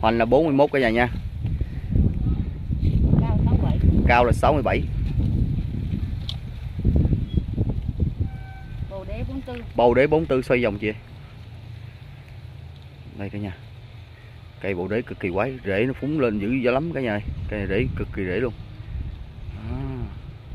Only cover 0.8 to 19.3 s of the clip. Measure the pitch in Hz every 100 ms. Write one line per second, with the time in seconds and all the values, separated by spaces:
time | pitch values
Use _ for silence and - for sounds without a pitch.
0.8 | 120 113 120 - - - - - - -
1.8 | - - - - - - - - - -
2.8 | - - - - - - - - - -
3.8 | - - - 120 123 113 123 147 104 107
4.8 | 165 - - - - - - - - -
5.8 | - - - - - - - - - -
6.8 | - - - - - - - - - -
7.8 | - - - - - - - - - -
8.8 | - 196 190 214 254 269 254 247 233 -
9.8 | 120 120 147 151 165 131 123 123 120 104
10.8 | 107 107 - - - - - - - -
11.8 | - - - - - - - - - -
12.8 | - - - - 101 104 104 90 - -
13.8 | - - - - - - - - 92 92
14.8 | 92 107 127 98 98 87 120 131 117 95
15.8 | 127 131 135 156 123 104 101 131 120 127
16.8 | 170 143 123 104 - - - 107 98 95
17.8 | 127 - 104 107 92 90 123 104 - -
18.8 | - - - - -